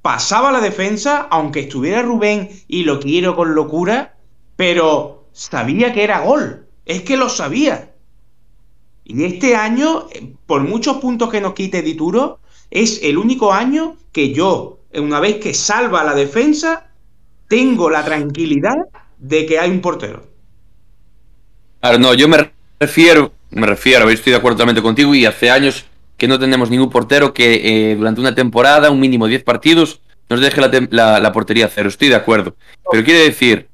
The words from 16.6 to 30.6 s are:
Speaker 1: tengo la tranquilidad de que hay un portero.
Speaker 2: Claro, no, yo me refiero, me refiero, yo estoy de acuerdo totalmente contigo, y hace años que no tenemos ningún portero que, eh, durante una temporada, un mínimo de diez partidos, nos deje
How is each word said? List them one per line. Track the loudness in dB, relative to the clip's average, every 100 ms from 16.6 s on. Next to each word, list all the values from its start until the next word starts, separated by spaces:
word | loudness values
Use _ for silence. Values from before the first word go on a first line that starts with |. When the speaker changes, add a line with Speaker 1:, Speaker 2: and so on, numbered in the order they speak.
| -4 -6 -10 -20 -20 -20 -20 -20 -4
Speaker 1:
tengo | 0 0 0 0
la | 0
tranquilidad | -2 -4 -6 -6 -2 -2 -2 -4 -8 -16 -20 -20
de | -4 -2
que | 0 -2
hay | 0
un | -2
portero. | -4 -6 -12 -16 -20 -20 -20 -20 -20 -20 -20 -20 -20 -20 -20 -20 -20 -20 -20 -4
Speaker 2:
Claro, | 2 4
no, | 4
yo | 4 6
me | 4 2 -10 _ -6
refiero, | -2 4 6 6 2 -8 -12
me | -2
refiero, | -2 0 2 4
yo | 4
estoy | 2 2
de | 2
acuerdo | 2 2
totalmente | 2 2
contigo, | 0 2 2
y | 4
hace | 2 2 2
años | 2 2 -4 -16 -20 -20 -4
que | -2
no | 0
tenemos | 0 0 0
ningún | 0 2
portero | 0 2 2 2
que, | 2 2 2 2 2 0
eh, |
durante | 0 -2 0
una | -2
temporada, | 0 0 2 4 6 4
un | 4
mínimo | 2 2
de | 0
diez | -2
partidos, | -2 0 2 2 2 -4 _ -20 -4
nos | 0
deje | 0 2